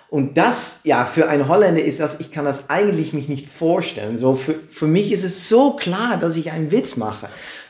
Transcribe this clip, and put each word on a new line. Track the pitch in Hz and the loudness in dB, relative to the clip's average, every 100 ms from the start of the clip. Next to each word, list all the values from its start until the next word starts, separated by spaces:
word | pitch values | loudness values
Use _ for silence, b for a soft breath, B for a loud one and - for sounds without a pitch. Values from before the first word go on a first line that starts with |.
| B | B
Und | 151 131 160 | -2 0 2
das, | 220 240 - - | 2 2 -2 -4
ja, | 151 123 123 | 0 2 2
für | 165 151 | 2 2
einen | 143 135 | 2 4
Holländer | 185 190 165 | 4 4 4
ist | 151 139 | 0 -2
das, | 151 - | -4 -4
ich | - | -8
kann | 156 | -6
das | 143 - - | -4 -4 -4
eigentlich | 165 208 165 147 | 0 0 0 -2
mich | 151 143 | -6 -6
nicht | 139 - | -8 -10
vorstellen. | - 165 - - 107 104 117 | -4 0 0 -2 -6 -6 0
So, | 131 131 | 2 2
für, | 143 156 - | -2 -6 -8
für | - 156 | -2 2
mich | 180 208 | 2 2
ist | 190 | 0
es | 185 - - | 2 2 4
so | 233 277 | 6 6
klar, | - 180 185 240 180 | 2 -4 -2 -2 -2
dass | 170 160 | -2 -2
ich | 151 | -4
einen | 165 151 | -4 0
Witz | 220 - 127 | 0 0 -4
mache. | 107 101 101 B B B | -6 -8 -14 B B B